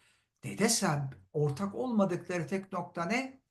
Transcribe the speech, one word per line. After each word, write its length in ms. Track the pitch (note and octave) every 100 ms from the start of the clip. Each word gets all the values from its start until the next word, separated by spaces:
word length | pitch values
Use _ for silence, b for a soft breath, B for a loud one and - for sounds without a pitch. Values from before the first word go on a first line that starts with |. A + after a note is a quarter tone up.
| b b b _
Ne 140 | C3 -
desem 520 | G#3+ A3+ F#3 C#3+ C3+ - -
ortak 420 | D3+ D3 C#3 G3
olmadıkları 720 | A3 B3+ A3 F#3+ F3 F3 F3+ D3+
tek 260 | G3 -
nokta 320 | F3+ F3 -
ne? 360 | E3+ A#3+ C4 - _